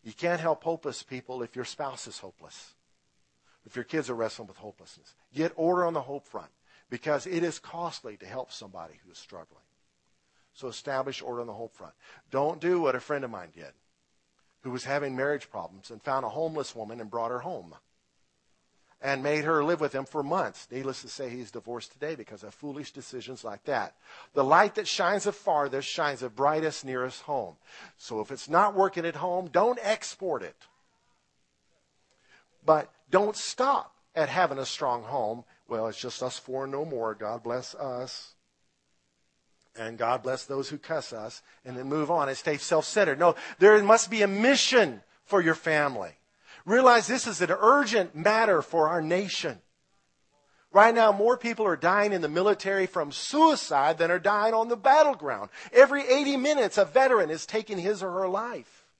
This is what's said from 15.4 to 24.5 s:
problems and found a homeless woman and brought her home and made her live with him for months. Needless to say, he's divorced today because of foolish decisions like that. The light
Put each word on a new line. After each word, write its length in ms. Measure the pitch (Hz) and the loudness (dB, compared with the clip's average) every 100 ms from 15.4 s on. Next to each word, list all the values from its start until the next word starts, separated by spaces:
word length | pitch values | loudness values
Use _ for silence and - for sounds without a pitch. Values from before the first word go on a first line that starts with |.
| - | -8
problems 400 | 104 85 98 - | -12 -12 -18 -20
and 100 | 113 | -14
found 240 | - 135 120 | -4 -4 -4
a 40 | |
homeless 460 | 120 160 156 131 117 | -6 -6 -6 -8 -10
woman 240 | 107 120 | -12 -12
and 120 | 110 | -8
brought 180 | 117 113 | -6 -6
her 100 | 123 | -6
home 360 | 139 151 85 80 _ _ _ _ _ _ _ _ _ _ _ _ | -8 -12 -14 -20 _ _ _ _ _ _ _ _ _ _ _ _
and 220 | 135 135 | -6 -4
made 220 | 143 151 | -2 -2
her 200 | 151 160 | 0 0
live 160 | 147 170 | 0 0
with 140 | 147 | -2
him 120 | 135 139 | -4 -6
for 180 | 156 | -6
months. 440 | 139 180 120 - - | -4 -2 -4 -8 -14
Needless 320 | 127 135 131 | -8 -8 -10
to 60 | 117 | -14
say, 200 | - 131 | -12 -12
he's 220 | 123 110 | -12 -14
divorced 400 | 117 117 120 - | -14 -12 -12 -12
today 240 | _ 147 151 | _ -10 -10
because 260 | 107 104 | -14 -16
of 140 | 107 - | -18 -14
foolish 360 | 147 139 139 | -14 -12 -14
decisions 520 | 139 - 123 113 127 | -16 -14 -14 -14 -12
like 200 | 113 101 - | -12 -10 -4
that. 280 | 127 95 _ - - - | -4 -4 _ -20 -20 -4
The 100 | 143 | 0
light 300 | 135 | 6